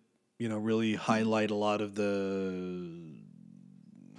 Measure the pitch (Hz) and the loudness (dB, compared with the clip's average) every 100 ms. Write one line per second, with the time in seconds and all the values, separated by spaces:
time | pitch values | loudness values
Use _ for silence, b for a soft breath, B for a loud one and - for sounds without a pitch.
0 | _ _ _ - 117 107 110 110 113 101 | _ _ _ -6 -4 0 2 2 2 2
1 | - 110 110 110 107 104 104 104 104 101 | 2 2 4 2 2 2 2 2 0 0
2 | 104 101 98 98 95 92 90 90 87 85 | 0 0 0 -2 -2 -4 -6 -6 -8 -10
3 | 82 64 50 50 50 50 50 - 50 - | -14 -16 -18 -20 -20 -20 -20 -20 -20 -20
4 | - | -20